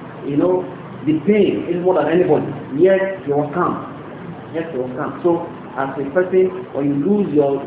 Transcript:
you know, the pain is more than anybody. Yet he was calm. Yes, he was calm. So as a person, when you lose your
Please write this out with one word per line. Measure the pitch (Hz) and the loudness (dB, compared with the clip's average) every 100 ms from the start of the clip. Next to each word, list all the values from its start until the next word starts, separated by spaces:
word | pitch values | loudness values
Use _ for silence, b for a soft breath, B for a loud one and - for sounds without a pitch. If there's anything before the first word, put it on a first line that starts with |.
| - - - | -14 -10 -4
you | 147 | 2
know, | 180 180 - - - - 131 | 2 2 -2 -10 -14 -6 0
the | 156 | 2
pain | - 208 185 - | 4 4 4 2
is | - 175 | -2 0
more | 180 180 | 2 2
than | 151 | 4
anybody. | 170 160 143 - - - 135 | 4 4 2 0 -6 -6 4
Yet | 185 190 196 - | 6 6 2 -4
he | 143 | -2
was | 143 147 175 | 0 0 0
calm. | 175 - - - - - - - - | -2 -2 -8 -14 -14 -14 -14 -14 -8
Yes, | 151 160 | -6 -6
he | 131 | -6
was | 127 139 | -6 -6
calm. | 135 - | -6 -2
So | 175 170 - - - - | 0 0 -2 -12 -10 -6
as | 135 143 | -4 -4
a | 139 | -2
person, | 185 180 185 185 - - - | 0 2 4 2 0 -8 -2
when | 143 | 0
you | 139 | 0
lose | 170 208 175 | 2 2 2
your | 143 139 139 | 2 2 0